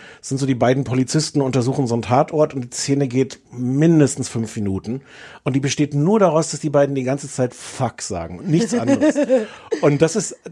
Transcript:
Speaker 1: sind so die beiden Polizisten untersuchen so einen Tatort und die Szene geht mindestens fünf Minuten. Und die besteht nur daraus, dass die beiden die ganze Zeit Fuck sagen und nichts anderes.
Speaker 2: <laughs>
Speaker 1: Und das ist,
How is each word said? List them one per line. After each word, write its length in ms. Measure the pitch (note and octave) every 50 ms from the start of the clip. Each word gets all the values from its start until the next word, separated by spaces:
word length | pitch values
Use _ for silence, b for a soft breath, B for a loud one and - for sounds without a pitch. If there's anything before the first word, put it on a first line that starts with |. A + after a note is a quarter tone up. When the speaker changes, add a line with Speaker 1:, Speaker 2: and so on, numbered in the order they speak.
| B B B B
Speaker 1:
sind 160 | B - C3+ C3
so 60 | C#3
die 100 | C3+ C3
beiden 280 | A2+ A#2 B2 C3 C#3 B2+
Polizisten 580 | A2+ B2+ C3 B2+ - - D#3 D3 - - C#3+
untersuchen 460 | C3+ C3 A#2+ C3 A#2 C3+ C3 C#3+ C3
so 60 | A2+ A#2
einen 60 | A#2+ G#2
Tatort 500 | F#2+ B2 C#3 D#3 - E3 D3+ D#3 D3 C3
und 80 | C3+
die 140 | A#2+ - -
Szene 320 | - - C#3 C#3 C#3 C#3
geht 320 | B2 B2 C3 C3 C3+ - - _ _
mindestens 760 | - A#2+ B2+ B2 C3+ C#3+ D#3+ E3+ E3 D#3 C#3+ A#2+ - C3+ A#2+ -
fünf 260 | - A#2 A2+ - -
Minuten. 460 | A2+ G2+ G2 F#2+ F#2 - G#2+ B2+ C#3 B B B B B B B B B
Und 100 | C#3 B2+
die 40 | C3+
besteht 340 | C#3 C3+ - - D3 C#3+ D3
nur 260 | C#3+ D3 F#3 G#3+ A3
daraus, 300 | G3 E3 D3+ E3 D#3 -
dass 80 | D#3 -
die 100 | D#3 D3+
beiden 240 | C#3+ C#3+ C#3+ C#3 C#3
die 80 | C3+ B2
ganze 260 | B2+ C#3 C#3+ D3 C#3
Zeit 240 | - C3+ B2+ A#2+ -
Fuck 480 | - - - - - C3 A2+ - -
sagen 380 | - - G2 E2+ E3+ E3+ F3 -
und 80 | - G3
nichts 240 | D3 F3+ A#3 E3 A#3
anderes. 420 | A#3 A#3 C4 C#4 - D4 D#4 -
Speaker 2:
<laughs> 680 | C#4+ C#4+ A#3 C4 A#3+ G#3+ - - - - - - D4+
Speaker 1:
Und 200 | F3 D3 D3 C3+
das 140 | D#3+ D#3 -
ist, 200 | G#3+ - - - - - -